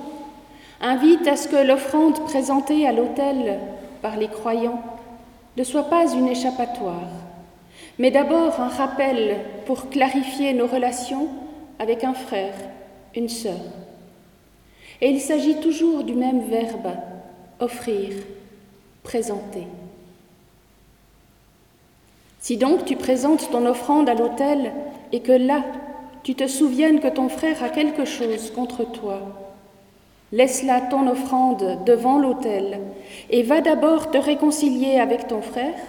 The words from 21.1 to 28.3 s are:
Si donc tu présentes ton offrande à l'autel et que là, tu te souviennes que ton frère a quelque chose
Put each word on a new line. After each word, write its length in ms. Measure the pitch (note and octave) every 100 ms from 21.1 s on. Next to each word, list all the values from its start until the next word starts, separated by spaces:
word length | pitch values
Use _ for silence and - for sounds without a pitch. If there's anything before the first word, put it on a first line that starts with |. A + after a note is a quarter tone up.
| _ _ _ _ _ _ _ _ _ _ _ _ -
Si 160 | - A#3
donc 300 | C4 F4 -
tu 100 | B3+
présentes 540 | - B3+ C#4 D#4 -
ton 160 | A#3+ A#3+
offrande 420 | B3 - D4 C#4
à 60 |
l'autel 600 | A3+ A#3 A#3 C#4 C#4+ A#3 - - - -
et 100 | A#3
que 100 | B3
là, 320 | B3+ B3+ D4 B3+ - - - - -
tu 140 | - B3+
te 100 | C4
souviennes 540 | - D4+ B3 D#4 D4+
que 80 | C4
ton 220 | - B3+
frère 340 | - D#4+ D4+
a 60 | A#3+
quelque 360 | D4+ D4+ D4+ B3
chose 460 | - A#3